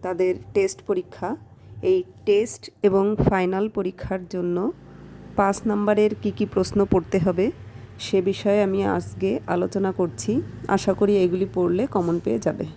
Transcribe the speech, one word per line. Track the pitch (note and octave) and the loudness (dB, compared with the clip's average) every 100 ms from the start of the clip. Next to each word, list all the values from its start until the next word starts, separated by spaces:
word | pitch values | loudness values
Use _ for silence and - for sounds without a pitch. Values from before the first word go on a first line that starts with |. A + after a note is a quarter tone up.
তাদের | F#3 F3 F#3 F3+ - | -6 0 0 0 -2
টেস্ট | - F#3+ - - | 0 0 -2 -4
পরীক্ষা, | F#3+ F3+ - F3 D4+ - - - - | -4 -4 -8 -6 -6 -10 -20 -20 -6
এই | F#3 F#3 F#3 - | 2 2 0 -10
টেস্ট | - G3+ A#3 - - _ | 0 2 2 -6 -14 _
এবং | G3+ G3 G3+ G#3+ | 2 4 2 2
ফাইনাল | - G3 F#3 F#3+ G#3+ | 2 2 0 0 -2
পরীক্ষার | G#3 F#3 - - F#3+ F3+ | -2 -6 -6 -8 -8 -6
জন্য | F3+ F3 F3 G#3 - - - - - - - | -6 -2 -2 -2 -6 -16 -20 -20 -20 -8 0
পাঁচ | G3 G3+ - | 2 2 0
নম্বরের | G#3 G#3 G#3 G#3 | 0 2 4 2
কী | G#3 G#3+ | 2 -4
কী | G3 G#3 | -2 -2
প্রশ্ন | - F#3 - | 0 0 2
পড়তে | G3 F#3 E3 G3 | 4 2 2 0
হবে | F3 F3 G#3+ F4+ - - - - | 2 2 0 -2 -12 -18 -18 -14
সে | - G3 | 0 0
বিষয়ে | F#3 G3 G#3 G3+ | 2 0 2 2
আমি | G3 F#3+ | 2 2
আজকে | G3 F3+ F3 - F#3+ - - | 0 0 -4 -4 -2 -2 0
আলোচনা | F3 F3+ G3 F#3+ | -2 0 0 -2
করছি। | F#3+ F3 - - A#3 - - - | 0 -2 -2 -2 -2 -2 -12 0
আশা | G3 - | 0 2
করি | F#3 G3+ G3+ | 2 4 4
এগুলি | F3+ F3+ F#3+ | 4 2 -2
পড়লে | - F3 F3 C4 | 0 0 2 0
কমন | G#3 E3+ E3+ | 0 0 0
পেয়ে | - A3+ | 0 -2
যাবে। | E3+ D3+ D#3 | -2 -4 -8